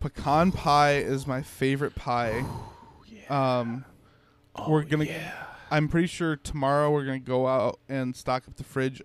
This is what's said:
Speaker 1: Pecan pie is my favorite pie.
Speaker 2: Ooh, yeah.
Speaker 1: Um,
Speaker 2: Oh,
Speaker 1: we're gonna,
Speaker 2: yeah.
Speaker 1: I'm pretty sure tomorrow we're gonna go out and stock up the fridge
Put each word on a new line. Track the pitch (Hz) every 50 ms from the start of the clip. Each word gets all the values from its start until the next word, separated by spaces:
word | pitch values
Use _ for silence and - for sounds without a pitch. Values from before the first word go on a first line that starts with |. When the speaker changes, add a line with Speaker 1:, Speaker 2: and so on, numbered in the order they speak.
Speaker 1:
Pecan | - 143 - - - - 147 156 175 190
pie | - - - 160 143 147 147 147 143 143
is | 90 107 135 135 131
my | 139 127 131
favorite | 135 - - - 135 135 139 139 147 - -
pie. | - - 131 120 120 120 113 110 123
Speaker 2:
Ooh, | 135 - - - - - - - - - - - -
yeah. | - - - - - 143 139 135 131 127 123
Speaker 1:
Um, | 117 117 117 131 131 - - - _ _ _ _ _ _ _ _ _ _ -
Speaker 2:
Oh, | - - 156
Speaker 1:
we're | 156 151 151
gonna, | 143 147 151 151
Speaker 2:
yeah. | - - - 160 - - - - - - - - -
Speaker 1:
I'm | 151 151 151 147
pretty | 170 170 180 170
sure | - - 170 160 151
tomorrow | 143 - - 147 143 135 135 143 147 147 147
we're | 151 147 135
gonna | 135 131 131
go | 123 127 127 127 131
out | 131 131 127 107 120 - - _ -
and | 135 135 127 127 127
stock | - - 143 127 131 - -
up | -
the | - 143
fridge | - - 135 131 131 127 - -